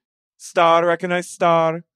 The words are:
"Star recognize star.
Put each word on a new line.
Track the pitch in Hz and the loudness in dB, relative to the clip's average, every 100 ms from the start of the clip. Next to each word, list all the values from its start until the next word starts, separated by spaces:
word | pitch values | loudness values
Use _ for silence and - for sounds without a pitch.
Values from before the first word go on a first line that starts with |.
| _ _ _ _ | _ _ _ _
"Star | - 185 170 165 170 | -6 0 2 4 2
recognize | 170 180 175 175 | -2 -4 -6 -6
star. | - 175 165 165 165 - | -2 0 2 0 -4 -10